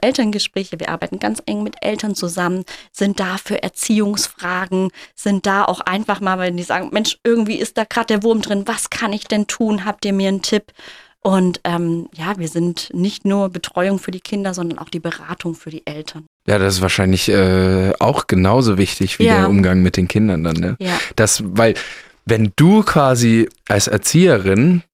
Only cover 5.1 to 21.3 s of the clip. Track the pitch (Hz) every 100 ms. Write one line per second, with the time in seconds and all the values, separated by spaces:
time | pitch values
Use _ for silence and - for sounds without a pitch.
5.1 | - 208 196 202 196 - 185 - 190 214
6.1 | 196 190 185 180 175 175 180 - 214 220
7.1 | - 233 233 214 220 226 - 214 - 226
8.1 | 214 220 220 - 202 202 220 - - 226
9.1 | 202 - 214 208 - 220 208 196 202 208
10.1 | 196 190 196 - 214 - _ - - -
11.1 | _ 196 190 185 175 175 175 170 170 -
12.1 | - 165 196 165 170 175 165 - 175 190
13.1 | - 202 196 196 180 - - 185 196 -
14.1 | 185 - 202 196 185 170 - 175 170 170
15.1 | - 160 180 175 165 - 156 - 151 156
16.1 | 156 156 _ - 104 95 92 92 - 95
17.1 | 92 - 101 95 92 92 95 95 - 110
18.1 | 139 - 92 92 120 120 95 98 - 95
19.1 | - 226 214 190 - - - 92 - 90
20.1 | 107 107 87 85 82 87 123 185 175 -
21.1 | - 110